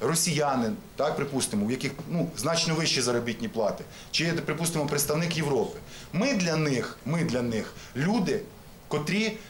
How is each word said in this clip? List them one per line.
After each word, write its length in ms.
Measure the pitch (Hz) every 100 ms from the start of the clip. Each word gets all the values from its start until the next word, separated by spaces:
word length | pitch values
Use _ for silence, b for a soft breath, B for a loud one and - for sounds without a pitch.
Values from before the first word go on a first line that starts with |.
росіянин, 760 | 120 165 175 147 143 131 110 104 - -
так, 200 | 147 160
припустимо, 500 | 139 135 - 104 104
у 40 |
яких, 220 | 127 139 - -
ну, 200 | 165 - -
значно 360 | 139 165 165
вищі 260 | 160 160 139
заробітні 480 | 120 120 120 107 110
плати, 360 | 110 101 92 - B B
чи, 220 | - 165
припустимо, 540 | 165 156 165 165 160 143
представник 500 | 143 - 156 170 160
Європи. 420 | 143 127 95 - - B B
Ми 220 | 170 269
для 220 | 214 170 160
них, 420 | 151 123 - - -
ми 180 | 170
для 180 | 127 123
них 320 | 120 110 - - B 123
люди, 440 | 170 233 156 107 - - - - -
котрі, 480 | 147 151 202 220 214